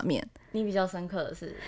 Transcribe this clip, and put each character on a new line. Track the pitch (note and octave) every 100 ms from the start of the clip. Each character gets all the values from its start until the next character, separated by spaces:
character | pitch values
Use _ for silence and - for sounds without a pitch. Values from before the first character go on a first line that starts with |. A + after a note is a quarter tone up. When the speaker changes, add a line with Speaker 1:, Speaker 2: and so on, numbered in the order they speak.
Speaker 1:
面。 | - C#3 - - -
Speaker 2:
你 | A3
比 | G#3+
较 | G3 F#3
深 | F#3 F3+
刻 | F#3+
的 | D#3 -
是 | - -